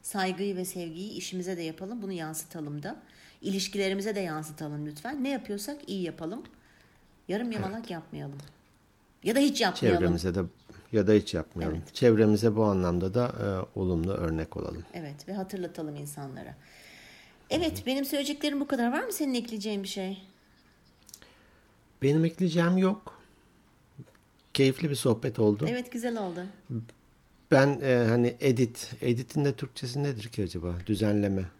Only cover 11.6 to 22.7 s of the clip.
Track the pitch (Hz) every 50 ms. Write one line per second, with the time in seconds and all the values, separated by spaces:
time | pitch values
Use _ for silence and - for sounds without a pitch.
11.6 | 80 80 80 85 - - - - 131 120 113 107 110 107 107 98 110 117 104 110
12.6 | 110 104 98 92 92 87 87 87 92 95 98 123 123 123 - 113 107 101 95 92
13.6 | - - _ 104 95 90 90 82 80 92 98 - 87 80 80 80 80 - - -
14.6 | - - - 80 82 - - 175 160 143 143 147 - - 190 202 190 190 202 190
15.6 | 175 170 180 - 156 151 147 147 143 147 - 151 143 135 131 139 - - 135 -
16.6 | - - - - - - - - - - - - - - - _ - _ 262 311
17.6 | 349 320 - - - 240 262 277 277 277 311 285 277 277 294 294 - 294 285 277
18.6 | 285 - 277 240 233 240 254 330 494 480 392 - 311 277 254 240 233 233 220 214
19.6 | 196 220 208 196 190 190 - 196 190 190 196 190 - - _ _ _ _ _ _
20.6 | _ _ _ _ _ _ _ _ _ - - - - - - _ - _ _ _
21.6 | _ _ _ _ _ _ _ _ 135 135 147 160 160 165 165 - 185 175 160 175
22.6 | 170 175